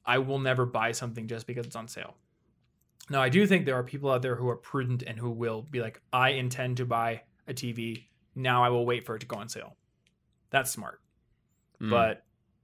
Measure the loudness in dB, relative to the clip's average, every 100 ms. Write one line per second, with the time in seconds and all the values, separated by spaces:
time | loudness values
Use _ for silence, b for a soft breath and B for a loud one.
0 | 2 2 2 0 2 2 2 0 0 -2
1 | -6 -8 -8 -8 -8 -8 -8 -10 -12 -12
2 | -14 -16 _ _ _ _ _ _ _ _
3 | -4 2 4 6 6 6 4 0 -2 -4
4 | 2 2 2 0 -2 -4 -4 -4 -2 -2
5 | -4 -6 -6 -2 -2 -4 -4 -4 -4 -8
6 | _ 2 4 2 -2 -4 -4 -2 0 0
7 | 0 -2 -10 _ -12 -8 -6 -6 -6 -8
8 | -12 _ _ -4 2 4 6 4 2 0
9 | -2 -8 -8 -10 -10 -12 -14 -18 _ _
10 | _ _ _ _ _ 0 0 -6 -10 -14
11 | _ _ _ _ _ _ _ _ 2 4
12 | 4 0 _ _ _ _